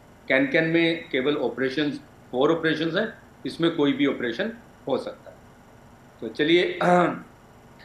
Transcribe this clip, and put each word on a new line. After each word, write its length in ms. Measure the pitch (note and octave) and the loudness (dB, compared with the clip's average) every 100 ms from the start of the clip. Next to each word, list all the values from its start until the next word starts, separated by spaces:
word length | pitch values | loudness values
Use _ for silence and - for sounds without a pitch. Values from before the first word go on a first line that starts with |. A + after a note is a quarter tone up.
| - - - | -20 -14 0
कैन-कैन 360 | C3+ C#3 E3+ | 0 2 2
में 460 | D#3+ E3 E3 E3 - | 2 2 2 0 -4
केवल 280 | C3+ C3 D3 | -2 0 0
operations, 640 | B2 - C3 C#3+ D3 - - - - | -2 -2 -2 -2 -4 -4 -12 -20 -6
four 200 | B2 D3 | 0 2
operations 440 | E3 D#3+ D3+ E3 E3+ | 2 0 0 -2 -2
हैं, 180 | A3 - - - C3+ | -4 -8 -20 -14 -10
इसमें 300 | C3 E3 D#3+ | -2 0 2
कोई 180 | C#3+ | 0
भी 120 | C3 C#3 | 2 0
ऑपरेशन 480 | A#2+ A#2+ - A3 - - - - | 0 -4 -4 -6 -8 -18 -14 -6
हो 100 | B2 | -4
सकता 320 | - - - | -6 -14 -18
है। 80 | - - - - - - - - - | -20 -20 -20 -20 -20 -20 -20 -20 -12
तो 60 | A2+ | -10
चलिए, 520 | - D3+ F3 F3+ - | -2 2 2 2 0
<clears throat> 0 | F3 F3+ D#3+ - - - - - - - | 2 4 2 -2 -12 -20 -20 -20 -20 -20